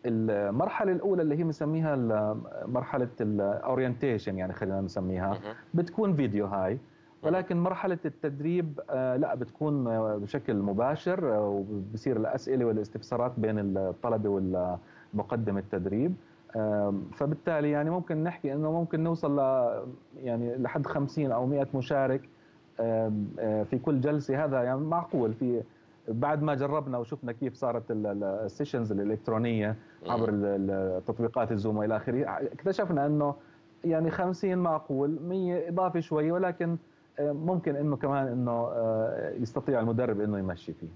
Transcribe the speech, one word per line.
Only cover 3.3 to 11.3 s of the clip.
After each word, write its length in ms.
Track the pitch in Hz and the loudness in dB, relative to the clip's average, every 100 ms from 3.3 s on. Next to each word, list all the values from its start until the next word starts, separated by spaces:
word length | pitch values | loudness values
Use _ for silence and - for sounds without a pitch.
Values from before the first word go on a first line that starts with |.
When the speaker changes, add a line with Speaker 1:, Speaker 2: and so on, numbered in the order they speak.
| 104 101 - - 131 127 120 139 110 104 95 | 2 2 0 0 0 0 0 0 0 -2 -4
Speaker 1:
يعني 140 | 92 | -4
خلينا 280 | - 98 98 | -4 -2 -2
نسميها، 480 | 95 101 92 92 95 | -2 -4 -2 -2 -2
Speaker 2:
مهم. 260 | 98 101 117 - | -2 -6 -12 -4
Speaker 1:
بتكون 400 | 165 175 - 208 | -2 -2 0 2
فيديو 320 | 156 127 104 101 | 2 2 0 0
هاي، 260 | 98 92 | 0 0
Speaker 2:
مهم. 80 | 131 - - - - | -2 -8 -20 -20 -4
Speaker 1:
ولكن 340 | 151 180 185 175 | 0 0 0 0
مرحلة 420 | 175 180 190 175 | 0 0 -2 -2
التدريب، 760 | 156 - 151 139 156 175 165 143 - | -4 -4 -6 -2 0 0 -2 -6 -4
آه، 260 | 131 131 127 | 0 0 2
لا، 180 | 147 | 0
بتكون، 520 | 123 123 - 151 147 120 | -2 -4 -4 0 0 0
آه، 300 | 113 110 107 | 0 0 -2
بشكل 380 | 101 143 143 | -2 -4 0
مباشر، 800 | 104 101 98 123 151 180 185 151 | 0 2 2 2 0 -2 0 2